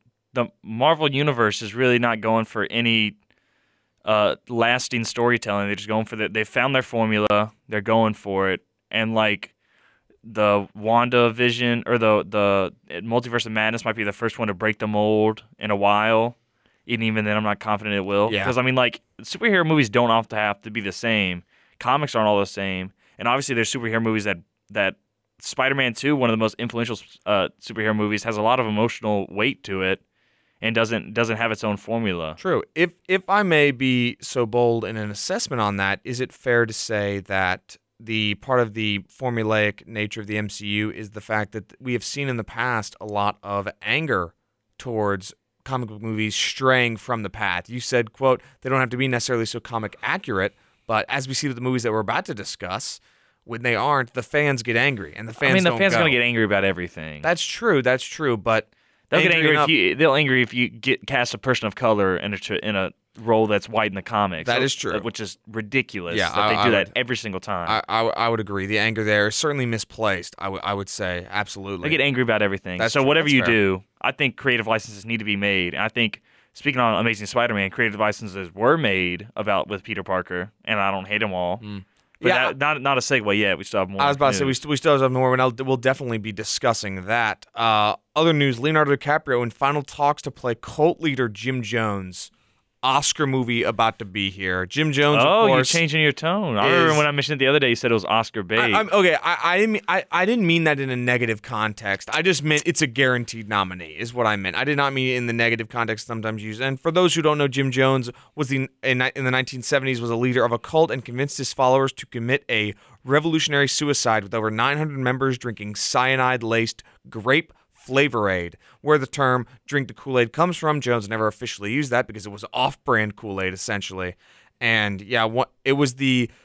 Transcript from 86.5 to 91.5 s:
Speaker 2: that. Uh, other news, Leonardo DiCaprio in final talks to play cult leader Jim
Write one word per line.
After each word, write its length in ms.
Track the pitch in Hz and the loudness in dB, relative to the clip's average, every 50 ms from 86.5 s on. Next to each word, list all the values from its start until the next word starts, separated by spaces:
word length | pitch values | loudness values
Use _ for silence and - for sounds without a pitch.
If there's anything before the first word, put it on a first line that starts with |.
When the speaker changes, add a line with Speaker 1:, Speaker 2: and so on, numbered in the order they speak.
| - - - 120 110 - 107 98 95 92 90 | -4 0 0 0 0 0 -4 -8 -8 -8 -4
Speaker 2:
that. 380 | 101 113 120 113 107 - - - - - | -2 0 0 0 0 -2 -6 -10 -12 -4
Uh, 400 | 117 113 113 110 107 104 107 - - _ _ - | 0 2 2 4 4 2 2 0 -4 _ _ 0
other 160 | 151 165 165 | 2 4 4
news, 260 | 156 147 143 139 120 | 4 4 2 0 0
Leonardo 380 | 117 131 156 156 156 151 143 139 | 0 -2 0 2 2 2 2 2
DiCaprio 480 | - - 147 151 160 - 143 127 123 120 | 0 0 0 0 0 0 0 0 0 0
in 60 | 113 | -2
final 320 | - - 139 139 147 147 | -4 -2 -2 0 0 -2
talks 400 | 135 - - - 143 143 147 - | -4 -6 -4 0 0 0 0 0
to 100 | - 143 | -6 -12
play 240 | - - - 123 113 | -10 -6 -4 -4 -4
cult 460 | - - - - 151 151 175 - - | -4 -8 -8 0 2 2 2 2 0
leader 260 | 165 151 135 131 123 | -4 -4 -2 -2 -2
Jim 340 | 110 101 104 110 131 | -4 -4 -6 -6 -6